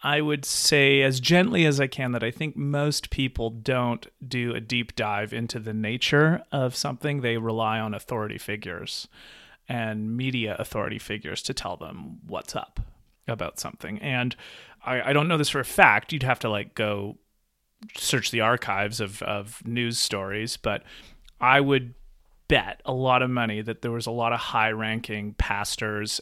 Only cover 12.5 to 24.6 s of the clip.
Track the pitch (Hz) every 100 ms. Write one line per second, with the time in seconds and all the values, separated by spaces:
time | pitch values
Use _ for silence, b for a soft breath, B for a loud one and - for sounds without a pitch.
12.5 | - - - - - _ _ - 113 85
13.5 | - - - 90 - 143 127 127 - B
14.5 | B B B 120 127 123 147 165 160 143
15.5 | 139 123 - 147 107 - 151 127 120 117
16.5 | 104 104 - 107 101 101 - _ _ _
17.5 | _ _ _ 110 - - 131 - 113 110
18.5 | 120 - 98 104 113 101 104 104 104 101
19.5 | - 117 120 117 120 - 101 95 104 117
20.5 | - 113 101 B B B B B - 123
21.5 | 139 139 135 120 - - - _ _ -
22.5 | 139 92 - - 127 131 127 127 123 113
23.5 | 107 110 107 120 117 113 120 117 117 -
24.5 | 117